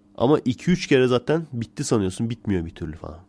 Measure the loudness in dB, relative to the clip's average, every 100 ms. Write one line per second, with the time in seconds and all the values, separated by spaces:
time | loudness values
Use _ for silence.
0 | _ -2 2 2 2 -2 0 -2 2 4
1 | 4 2 0 -2 -2 -8 -8 -8 -2 0
2 | 0 -2 -6 -6 -2 -2 -2 -8 -10 -10
3 | -14 -16